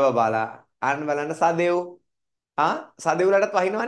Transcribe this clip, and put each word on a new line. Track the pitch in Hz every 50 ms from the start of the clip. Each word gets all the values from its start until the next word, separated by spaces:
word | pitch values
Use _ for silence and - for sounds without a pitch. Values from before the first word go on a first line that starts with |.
බබාලා. | 139 135 120 117 113 110 110 110 110 110 - - - _ _ _
ආන්න | 120 131 143 147 151
බලන්න | 147 147 143 147 151 160
සදෙව්. | - 165 170 170 165 175 175 175 180 180 180 180 - _ _ _ _ _ _ _ _ _ _ _
ආ, | - 147 165 269 311 - - _ - -
සදෙව්ලටත් | 165 160 170 180 190 196 196 208 202 202
වහිනව | 190 185 190 202 220 233